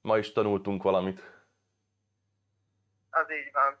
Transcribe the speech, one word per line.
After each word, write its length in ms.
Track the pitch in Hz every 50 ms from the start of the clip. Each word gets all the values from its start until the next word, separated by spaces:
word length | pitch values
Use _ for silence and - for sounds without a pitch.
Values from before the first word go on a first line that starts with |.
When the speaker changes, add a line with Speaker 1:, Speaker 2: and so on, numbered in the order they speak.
Speaker 1:
Ma 160 | - 107 110 110
is 140 | 107 -
tanultunk 520 | - 117 107 104 101 98 98 101 101 92 95
valamit. 380 | 98 95 92 92 95 95 - - - - - _ _ _ _ _ _ _ _ _ _ _ _ _ _ _ _ _ _ _ _ _ _ _ _ _ _ _ _ _ _ _ _ _ _
Speaker 2:
Az 160 | - 160 156 151
így 200 | 156 151 139 139 -
van. 240 | 139 135 139 139 _